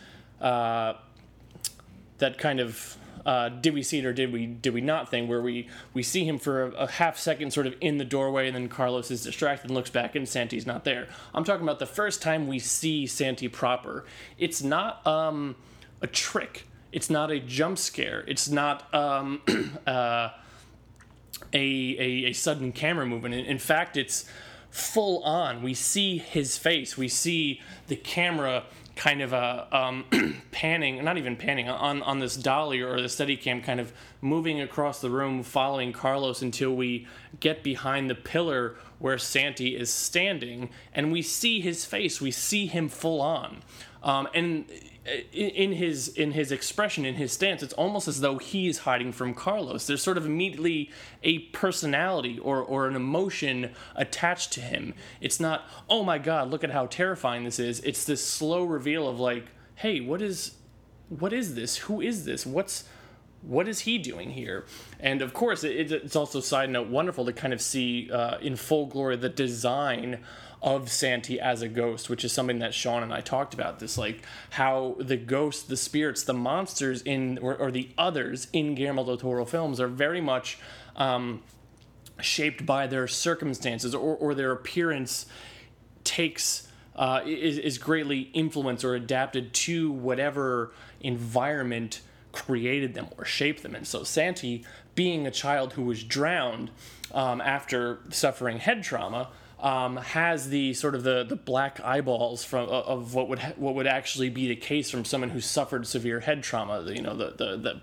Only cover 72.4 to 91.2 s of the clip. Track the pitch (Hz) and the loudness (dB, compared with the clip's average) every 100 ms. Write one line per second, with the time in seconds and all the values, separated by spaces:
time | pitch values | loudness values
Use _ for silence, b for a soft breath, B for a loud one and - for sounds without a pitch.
72.4 | 127 120 117 113 123 120 113 - 113 131 | 2 0 0 -2 0 0 0 -4 -2 0
73.4 | 139 - - - 110 - 104 113 B B | 0 -2 -4 -4 -6 -2 -2 -4 B B
74.4 | B - 135 131 131 - 131 131 117 131 | B 2 4 4 2 -2 0 0 2 2
75.4 | 151 139 - 127 - 147 151 123 - 127 | 2 -2 -4 -4 0 2 2 2 0 0
76.4 | 123 160 190 - 135 123 131 135 131 127 | 2 0 0 -2 0 0 0 0 0 0
77.4 | 127 135 139 127 127 - 175 156 123 127 | -2 0 0 0 -2 0 2 2 -2 -4
78.4 | - 160 147 139 139 135 127 123 127 123 | -2 0 0 0 0 0 0 -2 0 0
79.4 | 120 165 160 127 127 127 147 175 151 127 | 0 0 0 0 -2 0 0 2 0 0
80.4 | - - B B B - 135 123 123 113 | -2 -8 B B B -2 2 2 -2 -6
81.4 | - - - - - - - - - - | -10 -20 -20 -20 -20 -20 -20 -6 -2 2
82.4 | 151 135 - 135 131 131 127 - 170 170 | 2 2 2 2 2 0 0 0 0 0
83.4 | 151 123 127 113 123 127 139 156 151 139 | 0 -2 -2 -2 -2 0 0 2 0 2
84.4 | 135 127 - - 170 147 123 - - B | 0 0 -2 0 0 0 -2 -4 -6 B
85.4 | B B B - - - - - 165 - | B B B -20 -20 -6 -2 2 2 2
86.4 | - - B B B - 131 131 - 156 | 0 -2 B B B 0 2 2 0 0
87.4 | 160 147 151 123 - 160 143 139 131 160 | 2 2 0 -2 2 2 2 -2 0 0
88.4 | 160 151 135 123 131 123 117 131 131 135 | 2 2 0 0 0 0 2 2 2 0
89.4 | 117 - - 170 160 135 123 127 143 139 | -2 0 0 2 2 0 0 2 2 2
90.4 | 135 123 113 B B B 139 120 | 2 0 -2 B B B -4 -2